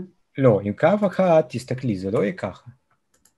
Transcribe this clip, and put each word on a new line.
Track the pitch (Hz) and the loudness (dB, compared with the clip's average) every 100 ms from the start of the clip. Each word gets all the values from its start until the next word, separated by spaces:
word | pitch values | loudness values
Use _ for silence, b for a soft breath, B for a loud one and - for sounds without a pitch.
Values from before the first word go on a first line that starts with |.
| 185 _ _ - | -10 _ _ 0
לא, | 135 101 | 2 2
עם | 101 | 0
קו | 104 156 208 202 | 0 2 2 0
אחד, | - 185 160 156 | 0 2 4 2
תסתכלי, | 117 - 127 131 95 | -4 -8 -6 -4 -4
זה | 95 | -4
לא | 117 | -2
יהיה | 101 | -2
ככה. | - 98 - - - _ _ _ _ _ | -4 -10 -12 -20 -20 _ _ _ _ _